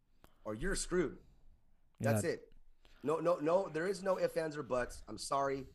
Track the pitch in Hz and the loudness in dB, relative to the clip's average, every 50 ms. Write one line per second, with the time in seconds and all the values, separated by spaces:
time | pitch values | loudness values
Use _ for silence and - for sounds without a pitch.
0 | _ _ _ - - - - _ - 110 110 113 165 196 175 - - - 165 180 | _ _ _ -20 -20 -20 -20 _ -8 -6 -4 -2 0 0 0 -2 -2 0 0 0
1 | 156 110 92 - - - - - - - - - _ - - _ - - _ - | 0 0 -2 -8 -18 -20 -20 -20 -20 -20 -20 -20 _ -20 -20 _ -20 -18 _ -2
2 | 110 113 110 104 - 151 - - - - - - - - - - - - - - | 0 2 2 2 2 0 -2 -4 -6 -16 -20 -20 -20 -20 -20 -20 -20 -20 -14 -6
3 | - 139 160 160 160 170 175 - 147 160 175 196 190 - 147 156 175 196 196 175 | -2 0 0 2 4 2 2 2 4 4 4 4 2 2 -2 -2 -2 -2 -2 -2
4 | 190 196 185 - 175 - - 165 160 156 147 151 135 117 127 123 120 - - - | 0 0 2 2 2 0 0 0 -2 -2 -4 -4 -4 0 0 0 0 -2 -6 -12
5 | - - 110 101 - - 143 139 139 139 135 139 127 - | -12 -12 -10 -8 -4 0 2 2 2 2 0 -2 -4 -10